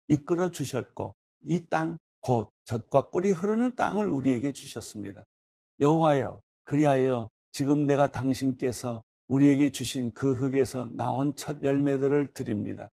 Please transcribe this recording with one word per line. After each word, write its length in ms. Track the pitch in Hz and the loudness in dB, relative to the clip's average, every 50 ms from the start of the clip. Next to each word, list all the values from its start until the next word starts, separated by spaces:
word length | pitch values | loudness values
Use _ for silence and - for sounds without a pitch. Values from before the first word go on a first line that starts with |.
| _ - | _ 0
이끌어 420 | 151 143 - - 175 165 185 180 | 0 2 2 0 0 0 0 -2
주셨고 640 | 175 - 143 127 - 123 104 - _ - 104 101 - _ _ _ _ _ - | -2 -6 -6 -6 -4 -6 -6 -6 _ -10 -10 -10 -10 _ _ _ _ _ -6
이 180 | 143 165 175 - - | -4 -2 -2 -2 -2
땅, 260 | - 160 160 165 170 160 - _ _ _ | -2 -2 -2 -4 -6 -10 -14 _ _ _
곧 300 | - - 123 117 101 - _ _ _ | -2 0 0 0 0 -4 _ _ _
젖과 440 | - 123 113 - _ - 139 131 - | -8 -6 -6 -4 _ 0 0 0 0
꿀이 220 | - 180 180 202 | -2 0 0 0
흐르는 460 | 196 160 180 202 214 226 240 254 247 | 0 0 0 0 0 0 0 -2 -2
땅을 320 | - - - - 202 214 190 | -2 -2 -2 0 -2 -2 0
우리에게 440 | 165 135 127 135 127 117 117 143 131 | -2 0 0 0 0 0 0 -4 -6
주셨습니다. 720 | - - 131 - 117 104 - - 107 101 98 98 104 101 _ _ _ _ _ _ _ _ _ _ - | -8 -12 -14 -12 -12 -12 -12 -12 -12 -12 -12 -12 -16 -20 _ _ _ _ _ _ _ _ _ _ 0
여호와여, 600 | 139 143 160 165 165 156 147 139 120 98 98 104 - _ _ _ _ | 2 4 4 4 4 4 4 2 0 -2 -6 -12 -18 _ _ _ _
그리하여 680 | - 143 143 151 147 139 131 131 131 127 120 113 104 - _ _ _ - | -2 0 2 4 4 4 4 4 2 2 0 -4 -6 -12 _ _ _ -6
지금 320 | - 143 135 147 147 147 | -4 0 2 2 2 4
내가 240 | 139 143 135 143 135 | 4 4 4 2 2
당신께서 920 | - 113 123 135 131 - 135 135 127 - 151 127 117 - - 123 117 113 - _ _ _ _ - | 0 0 -2 -2 0 0 0 -2 -2 -2 -2 -4 -4 -4 -6 -8 -8 -8 -12 _ _ _ _ -2
우리에게 420 | 127 135 143 143 143 135 147 139 | 2 4 6 6 6 4 2 0
주신 400 | - - 131 - - 139 123 117 - | 0 -4 -6 -6 -4 -4 -4 -6 -4
그 200 | - - 139 131 | -2 -2 -2 0
흙에서 560 | 117 135 135 127 135 131 117 - 127 123 117 | 0 -2 0 0 0 0 0 -2 -6 -8 -8
나온 460 | - - 117 123 120 127 139 147 139 | -6 -4 -4 -2 -2 0 -2 -2 -4
첫 260 | - - - 147 151 - | -4 -8 -10 -8 -4 -2
열매들을 720 | 139 139 143 143 143 139 131 135 139 143 147 143 135 - | 0 2 2 2 2 0 2 2 2 2 2 0 -2 -6
드립니다. 560 | - 127 120 107 101 107 101 101 98 95 98 _ _ | -8 -6 -4 -4 -4 -4 -6 -8 -10 -12 -16 _ _